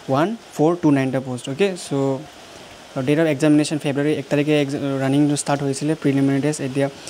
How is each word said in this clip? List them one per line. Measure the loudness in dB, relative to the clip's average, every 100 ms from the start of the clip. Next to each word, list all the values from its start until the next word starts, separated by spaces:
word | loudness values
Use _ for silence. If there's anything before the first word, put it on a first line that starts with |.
| -2
ওৱান | 0 0 -2 -10 0
ফ'ৰ | 2 4
টু | 2
নাইনটা | 2 2 -2
post, | -4 -8 -8
okay? | -2 -2 -2 -4
চ', | -2 0 -2 -8 -18 -20 -20 -20 -20 -10 -6 0
date | 2
of | 2
examination | 2 4 4 2 -2
February | -2 0 0 -2
এক | 0
তাৰিখে | 0 2 2
এক্স-, | 0 -2 -4 -2
ৰানিংটো | 0 2 2 0
start | -2 -2
হৈছিলে, | -2 -2 -2 -2
preliminary | 0 2 2 2
test। | 0 -2
এতিয়া | -4 -2 -2 -4